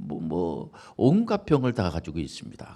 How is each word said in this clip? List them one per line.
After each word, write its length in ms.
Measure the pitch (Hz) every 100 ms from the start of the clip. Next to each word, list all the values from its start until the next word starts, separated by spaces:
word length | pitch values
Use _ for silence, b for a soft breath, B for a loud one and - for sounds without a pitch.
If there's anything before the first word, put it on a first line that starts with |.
| -
뭐, 120 | 73
뭐 520 | 80 82 85 71 - B B -
온갖 480 | 123 190 233 208
병을 300 | - 147 127
다 160 | 117 92
가지고 280 | 78 - 80
있습니다. 560 | 69 - - - -